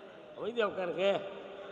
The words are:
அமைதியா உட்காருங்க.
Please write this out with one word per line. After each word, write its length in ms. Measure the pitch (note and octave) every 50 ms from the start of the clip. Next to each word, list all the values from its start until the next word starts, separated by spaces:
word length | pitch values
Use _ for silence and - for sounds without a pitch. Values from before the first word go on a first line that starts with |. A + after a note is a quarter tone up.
| - - - - - - -
அமைதியா 320 | - D3+ G#3 A#3+ A#3+ G#3+ G3
உட்காருங்க. 360 | D#3 F#3 F#3 F3 D3+ D#3 F#3+ G3 F#3+ D#3 - - - - - - - - - -